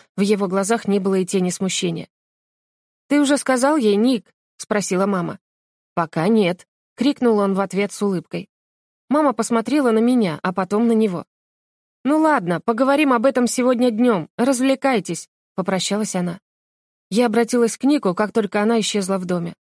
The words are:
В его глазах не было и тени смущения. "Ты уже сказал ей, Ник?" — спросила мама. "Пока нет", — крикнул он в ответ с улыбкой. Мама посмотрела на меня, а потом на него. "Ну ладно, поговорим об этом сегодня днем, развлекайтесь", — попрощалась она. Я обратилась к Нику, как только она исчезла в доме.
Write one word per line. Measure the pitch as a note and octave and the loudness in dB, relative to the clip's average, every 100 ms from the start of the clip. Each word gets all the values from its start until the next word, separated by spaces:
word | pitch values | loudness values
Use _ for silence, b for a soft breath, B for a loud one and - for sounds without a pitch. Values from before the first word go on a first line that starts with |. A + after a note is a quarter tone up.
| b - | b -2
В | |
его | G3+ G#3 G3 | 0 0 0
глазах | F#3+ F#3+ A#3 - | -2 0 -2 0
не | G3 | 0
было | F#3+ F#3+ | 0 0
и | F#3 | 0
тени | G3 F3+ | 0 -2
смущения. | - F#3+ - F3+ E3 - _ _ _ _ _ _ _ _ _ - | -2 -4 -2 -4 -6 -10 _ _ _ _ _ _ _ _ _ -2
"Ты | D4 | 2
уже | C#4 C#4+ | 2 2
сказал | - C4 C4+ D#4 | 0 0 2 2
ей, | G#3+ G3+ | 2 2
Ник?" — | A#3+ A#3+ - _ _ - | 2 0 -6 _ _ -18
спросила | - G#3+ - F3+ G3 | -6 -4 -2 -2 0
мама. | F#3+ E3 - _ _ _ _ _ - | -2 -4 -10 _ _ _ _ _ -6
"Пока | E3 E3+ F3 | -4 -2 0
нет", — | A3+ F3+ F3+ - _ _ - | 2 2 -2 -10 _ _ -2
крикнул | B3+ - A#3+ G#3 | -2 2 2 2
он | G3 | 0
в | F#3+ | 0
ответ | G3 F#3 G3+ | -2 -2 -4
с | - | -4
улыбкой. | G3+ F3+ - E3+ G3+ _ _ _ _ _ - | -2 -4 -6 -12 -12 _ _ _ _ _ -2
Мама | C#4+ D4 | 0 2
посмотрела | A#3 A3 A#3 A3 D4 B3+ | 0 -2 -2 0 0 2
на | A3 | 2
меня, | A#3 B3+ G3 D3+ | 2 2 0 -2
а | F#3 | -4
потом | F#3 F#3 G#3 A#3 | -4 -2 0 2
на | |
него. | A3 A3 F3 - _ _ _ _ _ _ _ | 2 0 -2 -10 _ _ _ _ _ _ _
"Ну | B3+ D#4 | -2 2
ладно, | D#4+ C#4+ F3 E3+ | 2 2 0 -4
поговорим | - A3+ C4 C#4+ D4 | -2 0 2 2 2
об | A#3+ B3+ | 2 2
этом | C4 A#3+ | 2 0
сегодня | - B3 A#3 B3 | 0 0 2 0
днем, | G#3+ B3 G3 D3+ - | 2 2 2 -2 -4
развлекайтесь", — | B3+ B3 C4+ C4+ C4+ A#3+ - E3 - _ _ - | -2 0 0 0 0 -2 -2 -10 -10 _ _ -6
попрощалась | F#3 F#3+ - G3+ G#3+ F#3 | -2 -2 -2 -2 -2 -4
она. | F3 F3 _ _ _ _ _ _ - | -6 -8 _ _ _ _ _ _ -6
Я | G3 B3 | 0 2
обратилась | A#3 A3+ A#3+ A3+ - | 2 0 2 0 0
к | |
Нику, | C4 D4 F#3+ F3 | 0 2 0 -2
как | G#3 | -2
только | A#3 G#3 G#3 | 0 -2 0
она | G#3 A#3 | 0 0
исчезла | G3+ G#3 F#3 G3 | 0 -4 -2 -4
в | F3+ | -2
доме. | F3+ E3+ - | -4 -4 -12